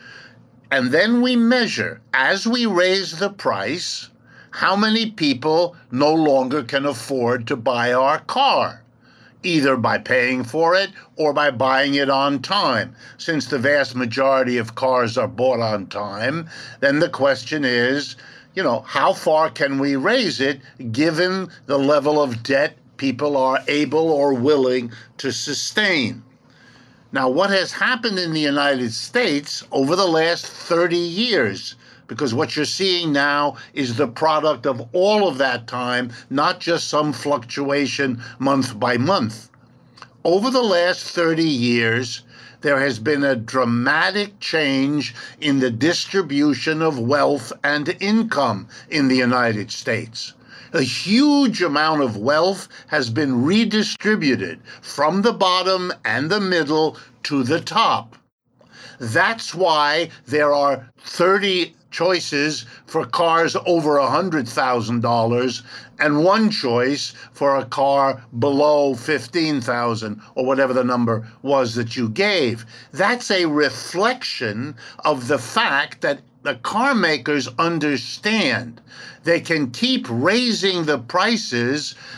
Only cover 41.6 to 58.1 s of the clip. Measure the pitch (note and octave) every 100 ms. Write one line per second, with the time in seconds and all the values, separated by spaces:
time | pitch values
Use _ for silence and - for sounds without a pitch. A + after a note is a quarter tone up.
41.6 | A#2+ A#2+ A2+ A#2 A#2 - - - - -
42.6 | D3 C3+ C#3 A2 A2+ C#3+ C#3+ B2 A2+ C3
43.6 | A#2+ A#2+ C3 D#3 F#3 G3+ G3+ - - D#3+
44.6 | C#3+ C3+ C#3 D3 A#2+ - - - D3+ C#3
45.6 | B2+ A#2 D#3 E3+ - G3 D3+ C#3+ D3 A#2+
46.6 | D#3+ D#3 D#3+ C3 A#2 C#3+ C#3 C#3+ - -
47.6 | C#3+ D3 D3 F3+ G3 A3 A3 C#3+ B2 G2
48.6 | - - - D#3+ C3+ C3 B2 B2+ A#2 A2
49.6 | G2 - - G#2+ - - - - - -
50.6 | - E3 B2 - E3+ A3+ D4 C#4+ C4 -
51.6 | F3 D3 D#3 D3+ B2+ G2+ A#2 D3+ F#3 F#3+
52.6 | - - - D3+ A#2+ A#2+ C#3+ B2 C#3+ G#3+
53.6 | A#3 G#3+ - - G#3 G#3 D3 A#2 F2+ D#2+
54.6 | - - - - D3+ F#3+ A3+ F3 F#3+ F3+
55.6 | F#3 F#3 F3+ - A2 A#2 D#3 G#3+ F#3+ F3
56.6 | D3 D#3 D#3 - - _ - C#3+ B2 E3
57.6 | - G#3+ B3+ A2 -